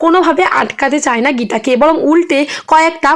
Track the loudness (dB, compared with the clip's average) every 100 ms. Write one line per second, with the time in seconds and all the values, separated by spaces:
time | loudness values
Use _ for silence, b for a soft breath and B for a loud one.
0 | 0 2 2 0 0 0 -4 -4 -2 -2
1 | -2 -2 0 -2 -2 -4 -2 2 2 2
2 | 2 0 2 -2 -2 B B 2 2 0
3 | -2